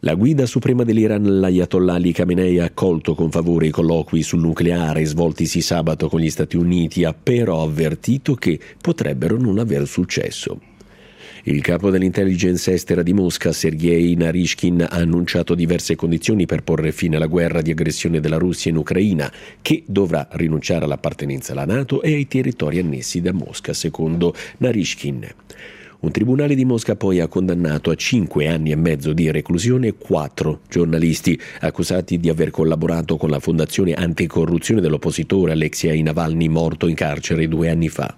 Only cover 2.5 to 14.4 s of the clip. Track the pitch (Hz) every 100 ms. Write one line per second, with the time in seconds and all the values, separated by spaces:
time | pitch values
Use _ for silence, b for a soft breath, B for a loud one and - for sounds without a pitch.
2.5 | 90 85 - 95 82 82 78 82 85 85
3.5 | 85 80 76 82 82 78 82 76 87 82
4.5 | 80 85 87 82 78 78 76 85 76 80
5.5 | 87 80 85 80 78 78 82 80 - 78
6.5 | 87 85 87 82 - 85 80 - 120 113
7.5 | 80 80 76 78 78 - 131 - 131 -
8.5 | 80 B B - 165 - 67 82 107 123
9.5 | 98 117 - 143 - 90 - - - -
10.5 | - - B B B B B B B -
11.5 | 71 - 85 101 95 92 90 95 92 92
12.5 | 90 - 90 - 85 85 101 90 - 87
13.5 | 80 82 78 85 85 85 85 82 85